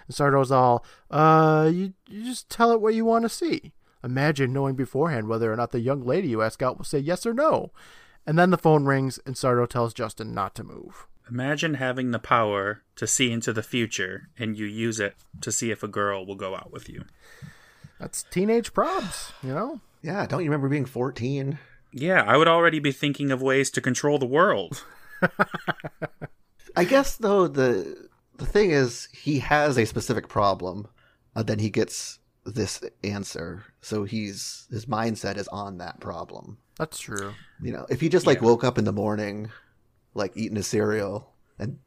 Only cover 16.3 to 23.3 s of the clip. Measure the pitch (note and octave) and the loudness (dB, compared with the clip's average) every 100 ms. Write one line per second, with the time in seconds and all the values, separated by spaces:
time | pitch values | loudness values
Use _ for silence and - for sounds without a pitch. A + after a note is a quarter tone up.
16.3 | G2 F#2+ F2+ - - - - - - - | -8 -8 -10 -12 -16 -16 -16 -18 -20 -20
17.3 | - - - - _ - - - - - | -20 -20 -20 -20 _ -20 -16 -12 -10 -4
18.3 | F3 G#3 A#3 A3 - D4 F#4 F#3+ - - | 0 2 2 2 0 0 -2 -6 -8 -12
19.3 | - C3 D3 B3+ C#4+ - _ D3+ G3 - | -10 -8 -6 -6 -10 -18 _ -8 -4 -4
20.3 | D3 D#3 D3 C3+ D3 B2 A#2 C3 C3 B2 | -2 0 0 0 0 -2 -4 -4 -4 -4
21.3 | C#3 C3+ D3+ - - _ - E3 F3+ G#2 | -4 -4 -6 -12 -20 _ -4 0 2 6
22.3 | C3+ E3 E3+ E3+ D#3+ C#3+ C3 D3 C#3 C#3 | 6 6 6 4 4 0 0 -2 0 0